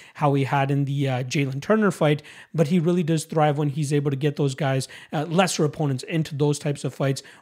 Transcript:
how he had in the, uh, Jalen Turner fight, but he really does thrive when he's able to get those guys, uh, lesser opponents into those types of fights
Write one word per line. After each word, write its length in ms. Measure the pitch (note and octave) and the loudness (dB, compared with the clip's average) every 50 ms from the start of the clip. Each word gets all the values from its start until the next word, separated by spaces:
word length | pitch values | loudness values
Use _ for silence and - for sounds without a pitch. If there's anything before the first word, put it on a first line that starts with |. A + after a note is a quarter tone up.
| - - - | -20 -18 -6
how 180 | - D#3 D3 C#3 | -2 0 2 2
he 100 | C#3 C3+ | 2 0
had 260 | A#2+ D3 C#3+ C#3 C3+ | 2 0 0 2 2
in 140 | C#3+ C#3 C#3+ | 0 0 0
the, 240 | C3+ C#3 C#3+ C#3 | 0 -2 -2 -2
uh, 160 | C3+ C3 B2 C3+ | -2 -2 -2 -4
Jalen 380 | B2+ - D#3+ C#3+ C3 C3 C#3 | -4 -2 -2 -2 -2 -4 -4
Turner 300 | - - G#3+ A3 G#3+ G3 | 0 2 2 4 4 2
fight, 300 | - - E3 D3 D3+ D3 - - - - - - - | 2 2 2 2 2 2 -2 -10 -20 -20 -16 -4 0
but 140 | D#3+ E3 | 0 2
he 120 | C#3 F3 F#3 | 2 2 2
really 240 | D#3 F3 F3 F3+ F3 | 2 2 2 2 0
does 200 | D3+ E3 D#3 D#3 | 0 0 -2 -2
thrive 340 | - E3 D#3+ D3+ D3+ C#3+ | -2 0 2 2 4 2
when 120 | C#3+ D#3 D3 | 2 0 -2
he's 240 | C3 D#3 D3+ C3+ D3+ | -2 -2 -2 0 0
able 180 | D3 C#3+ D3 | 0 0 0
to 60 | C#3 | -2
get 180 | C3 D3 D3 C#3+ | -2 -2 -2 0
those 200 | - D3+ C#3 C3 | 0 -2 -2 -2
guys, 340 | - D#3+ C3+ C3+ C3 B2+ - - - - - - | -2 -2 0 0 -2 -4 -6 -10 -18 -12 -8 -6
uh, 100 | D#3+ D3 | -6 -4
lesser 380 | F3 D#3 F3+ F#3+ E3+ - - E3 | 0 2 2 2 2 2 0 0
opponents 400 | C#3+ - - D#3 C#3+ C3+ B2+ - | 0 0 -2 -2 -2 -2 -4 -4
into 320 | - F3+ E3 D#3+ - D#3 | -4 -2 -2 -2 -2 -2
those 240 | C3 D3 D3 D3 - | 0 0 0 0 0
types 240 | - D3 C#3+ C#3+ - | -2 -4 -4 -4 -6
of 100 | C3+ - | -8 -4
fights 300 | - D3 C3+ C#3 - - - - - | -2 -2 -2 -2 -4 -8 -16 -20 -10